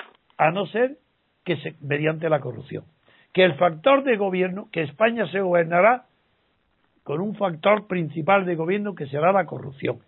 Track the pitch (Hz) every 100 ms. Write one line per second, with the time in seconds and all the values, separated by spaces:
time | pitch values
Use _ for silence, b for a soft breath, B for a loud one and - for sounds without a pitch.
0 | - _ _ - 151 180 190 208 254 294
1 | _ _ _ _ - 151 160 156 139 147
2 | 151 160 165 151 127 113 - - - _
3 | b b b - 185 139 175 156 269 277
4 | 269 220 196 185 185 180 - 170 156 -
5 | 220 233 180 185 190 175 160 175 202 254
6 | - _ _ _ _ _ _ _ _ _
7 | - 147 208 190 196 156 196 208 208 180
8 | 160 165 151 196 180 165 160 202 208 -
9 | 143 143 165 196 165 135 135 135 - 123